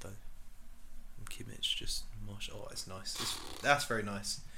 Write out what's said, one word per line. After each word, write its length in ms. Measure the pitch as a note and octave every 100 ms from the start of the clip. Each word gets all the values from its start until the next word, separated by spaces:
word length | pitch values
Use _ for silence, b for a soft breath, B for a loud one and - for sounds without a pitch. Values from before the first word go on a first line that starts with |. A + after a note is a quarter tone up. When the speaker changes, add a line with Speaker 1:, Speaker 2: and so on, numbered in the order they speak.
Speaker 1:
though. 80 | - - - - - - - - - - - -
Speaker 2:
And 100 | A2
Kimmich 480 | - A2 G#2+ - -
just 280 | - - - G#2 G#2
mush. 220 | G2+ -
Oh, 140 | G#2 -
it's 160 | - F#2
nice. 280 | F#2+ - -
It's... 160 | - - - -
that's 240 | C3 C#3+
very 180 | - A2+
nice. 380 | G2+ G2+ G2+ - -